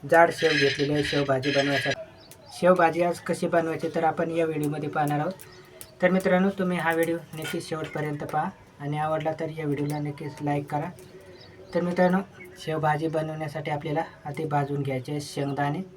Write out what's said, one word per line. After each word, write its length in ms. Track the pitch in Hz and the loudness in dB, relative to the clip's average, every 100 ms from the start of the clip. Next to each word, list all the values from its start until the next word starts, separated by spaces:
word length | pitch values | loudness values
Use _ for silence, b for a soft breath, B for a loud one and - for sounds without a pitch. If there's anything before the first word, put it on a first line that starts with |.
| 143 | 6
जाड 200 | 165 170 | 8 8
शेव 200 | - 160 | 6 2
घेतलेली 420 | 147 139 135 139 | 4 2 2 0
आहे 100 | 147 | 2
शेवभाजी 460 | 143 147 135 131 139 | 0 0 2 2 2
बनवायसाठी. 760 | 139 139 139 - - - - - - - - | 2 2 0 0 -4 -6 -18 -20 -20 -18 2
शेवभाजी 420 | 175 180 165 160 | 4 6 6 4
आज 160 | 175 170 | 0 0
कशी 280 | - 165 175 | -4 -2 2
बनवायची 420 | 170 160 156 165 | 2 2 -2 -2
तर 100 | 165 | 0
आपण 260 | 160 156 165 | 0 0 -2
या 140 | 165 | 0
व्हिडिओमध्ये 440 | 160 156 147 151 147 | 0 0 -2 -2 -4
पाहणार 320 | 151 147 147 | -2 0 0
आहोत. 120 | 156 190 - B B B B - | -2 -6 -14 B B B B 0
तर 80 | 180 | 2
मित्रांनो, 400 | 185 185 180 190 196 | 2 4 4 4 0
तुम्ही 200 | 180 175 | -2 0
हा 140 | 165 | 0
व्हिडिओ 240 | 165 165 170 156 | 2 0 -2 -6
नक्कीच 340 | 156 156 175 - | -10 -6 -6 -6
शेवटपर्यंत 540 | 160 151 151 151 147 | -8 -6 -6 -4 -6
पहा 260 | 143 156 170 - - - | -4 -2 -2 -6 -20 -10
आणि 180 | 143 151 | -6 -2
आवडला 340 | 156 156 156 160 | -2 -2 -2 -4
तर 100 | 160 156 | -6 -4
या 60 | |
व्हिडिओला 340 | 151 143 147 151 | -4 -2 -2 -2
नक्कीच 440 | 147 139 151 - | -4 -6 -10 -6
लाईक 240 | 147 143 143 | -2 -2 -2
करा. 240 | 147 165 - B B B B B B - | -6 -6 -10 B B B B B B -4
तर 60 | 175 | -2
मित्रांनो, 400 | 175 180 180 185 196 - - - | 0 4 4 4 -2 -12 -20 -12
शेवभाजी 440 | - 156 151 151 160 | -6 0 0 0 0
बनवण्यासाठी 600 | 156 156 156 156 160 151 | -2 -2 -6 -6 -6 -4
आपल्याला 320 | 147 165 151 165 - 151 | -4 -2 -2 -4 -8 -12
आधी 180 | 143 | -6
भाजून 380 | 151 143 139 143 | -2 0 0 -2
घ्यायचे 300 | 139 131 127 | -2 -4 -4
आहे 80 | 147 | -6
शेंगदाणे. 640 | 147 - 139 139 143 160 190 | -6 -4 -4 0 -2 -2 -6